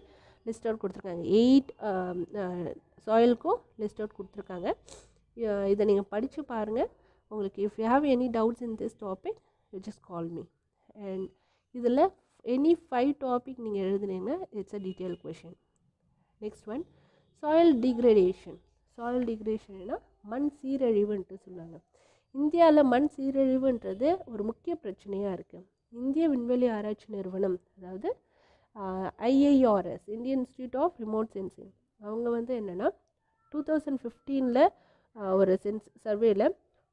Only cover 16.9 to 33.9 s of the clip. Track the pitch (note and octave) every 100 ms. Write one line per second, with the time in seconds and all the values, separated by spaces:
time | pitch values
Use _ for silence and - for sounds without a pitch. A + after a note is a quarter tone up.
16.9 | _ _ _ _ _ D4+ D#4+ E4+ B3+ B3+
17.9 | A#3 A#3+ G#3+ F#3 F#3+ F3 D#3 _ _ _
18.9 | - A#3 B3 A#3+ A3 G#3+ A3 - F#3+ F#3+
19.9 | F4 - _ G3+ B3 D4 C#4+ C4+ C4+ B3
20.9 | G#3 G#3 G3+ F3+ F#3+ - F3+ E3 E3 _
21.9 | _ _ _ _ C4+ D4+ E4+ E4 D4+ C4+
22.9 | B3 D4 - C4+ C4+ C4+ C4 C4+ A#3+ G3
23.9 | F#3+ C#4 F#4 F4 G#3+ G#3+ - - E4+ G3+
24.9 | F#3+ G3+ G3 G3+ F3 - F3 - _ _
25.9 | A#3 B3+ D4 E4 B3+ A#3+ B3+ B3 G#3+ G#3+
26.9 | G#3+ - G3+ F#3 F#3+ G3 F3+ _ _ F3+
27.9 | F#3 D#4+ C5 _ _ _ _ _ G#3+ F#3+
28.9 | F#3+ F#3+ - A#3 C4+ C#4+ C#4 B3 G3+ F3
29.9 | - - A3 B3+ C4+ B3+ - B3+ B3+ E4+
30.9 | D4 G#3+ G#3+ A3+ G3 F#3+ - G3 _ _
31.9 | _ G#3 A3 A#3+ A#3 A#3 B3 G3+ F3 C#4
32.9 | - _ _ _ _ _ D4 C#4+ D#4 D4